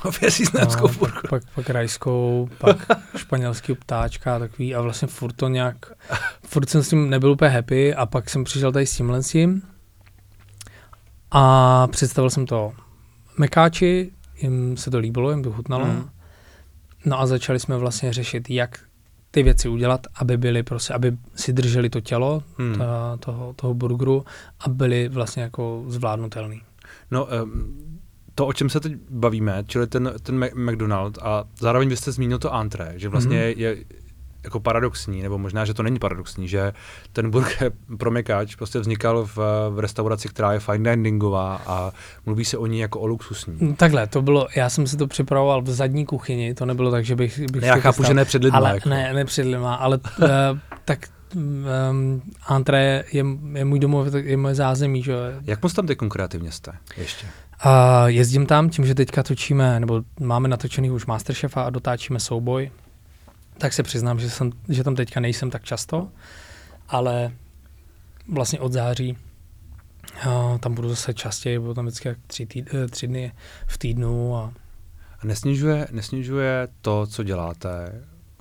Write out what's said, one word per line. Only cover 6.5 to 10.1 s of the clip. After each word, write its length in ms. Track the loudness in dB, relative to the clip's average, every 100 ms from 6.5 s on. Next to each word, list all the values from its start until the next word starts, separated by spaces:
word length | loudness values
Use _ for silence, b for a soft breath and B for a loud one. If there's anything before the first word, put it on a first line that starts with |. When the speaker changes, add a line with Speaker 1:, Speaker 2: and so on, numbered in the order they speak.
| 0 2
Speaker 2:
jsem 140 | 2
s 60 | 4
tím 200 | 2 4
nebyl 220 | 4 4
úplně 180 | 4 4
happy 460 | 4 2 2 2 2
a 100 | 0
pak 240 | -2 -2
jsem 140 | -4
přišel 280 | -2 0 2
tady 140 | 2 0
s 100 | 0
tímhle 260 | 0 0
s 60 | 0
tím 320 | 4 4 2 -4 -20 _ _ -20